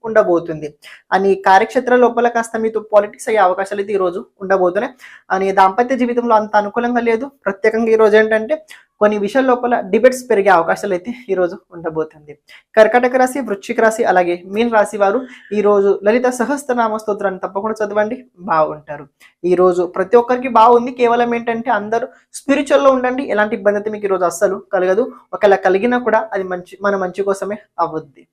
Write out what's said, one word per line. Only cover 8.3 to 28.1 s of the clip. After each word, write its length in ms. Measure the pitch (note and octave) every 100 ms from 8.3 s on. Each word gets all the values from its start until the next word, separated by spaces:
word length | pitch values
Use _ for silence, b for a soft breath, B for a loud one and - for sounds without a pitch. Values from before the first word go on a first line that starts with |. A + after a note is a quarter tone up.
| A3 A3 D#4 _ B B _
కొన్ని 160 | G#3 G#3+
విషయాల 220 | G3+ C4+ C4+
లోపల 240 | B3 B3 A#3 G3
డిబేట్స్ 300 | A3 B3 B3 -
పెరిగే 220 | G#3 G3
అవకాశాలు 400 | F3 E3+ F#3+ G3+ F3+
అయితే 160 | G#3 - -
ఈ 20 | F#3
రోజు 160 | F3+ G3 _ F3
ఉండబోతుంది. 560 | E3 D#3+ D#3 D3+ D3 D3 _ b _ -
కర్కాటక 400 | G#3+ A#3+ B3 C4
రాశి, 180 | B3+ C#4 A3
వృశ్చిక 340 | G3 - A3+ A3
రాశి, 180 | A3 A3+
అలాగే 240 | F#3 F3 F3 F#3
మీన 160 | G3+ A#3 A3+
రాశి 200 | G#3 G#3
వారు 180 | G3 A3+ C4 B B G#3
ఈ 20 | G3+
రోజు 240 | G3+ G3 G3 G#3
లలిత 200 | A#3+ B3 B3
సహస్రనామ 580 | A3+ C#4 - A#3+ A3+ G#3+
స్తోత్రాన్ని 380 | A3 G3+ G3 F#3
తప్పకుండా 320 | F#3+ G3 A3 A3
చదవండి, 360 | G#3 G#3 G#3+ B3+ - _ F3
బాగుంటారు. 540 | D#3+ D3+ D3+ D3+ D3 C#3+ _ b _ F3
ఈ 40 | F3
రోజు 220 | F#3 F3 F3 -
ప్రతి 200 | F#3 A#3+
ఒక్కరికి 300 | A#3+ B3 B3+ A3+
బాగుంది, 340 | A3+ A#3+ A#3+ B3+
కేవలం 340 | A#3+ A#3 A#3+ A#3
ఏంటంటే 320 | A#3 A3+ B3 G#3+
అందరూ 280 | G#3 A3+ - b b -
స్పిరిచువల్ 440 | - C#4 C#4+ C#4 C#4
లో 40 | C4
ఉండండి, 280 | B3+ C4 - G3+
ఎలాంటి 200 | G#3+ A3
ఇబ్బంది 200 | G3 G#3
అయితే 100 | G#3 G#3
మీకు 120 | G3+
ఈ 20 | F#3+
రోజు 120 | F3
అస్సలు 260 | E3+ G3 F#3 - F#3+
కలగదు. 300 | F3+ F#3+ C4 B B F#3
ఒకవేళ 220 | G#3 F#3+ F#3+
కలిగినా 320 | F#3+ A#3+ B3 A#3
కూడా 140 | G#3+ A3 G3+
అది 120 | F#3
మంచి, 200 | F3+ F3+ - G3+
మన 80 | G3
మంచి 240 | F#3 F3+ G3
కోసమే 280 | G3 F#3+ G#3 _ - E3
అవుద్ది. 400 | D#3 D3+